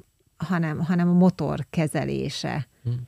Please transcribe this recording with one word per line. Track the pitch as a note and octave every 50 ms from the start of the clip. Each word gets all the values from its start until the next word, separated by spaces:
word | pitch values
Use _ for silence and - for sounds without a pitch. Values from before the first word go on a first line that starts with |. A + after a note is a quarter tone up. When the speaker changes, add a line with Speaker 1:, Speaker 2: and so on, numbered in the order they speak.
| - _ _ _ _ _ _ _
Speaker 1:
hanem, | - D3+ F#3 E3+ E3 D#3 D3+ D3+
hanem | E3 D3+ F3+ F3 F3 F3
a | F3
motor | F3+ F#3 F#3 F3 - D#3 C#3+ D3 C#3+ C#3+ -
kezelése. | - E3+ D#3+ D3+ - D3+ C3+ C#3 C#3 C3+ C3+ C#3+ - - - C#3 A#2+ - B2+ - _ _ _
Speaker 2:
Hm. | A#2+ A#2+ B2 B2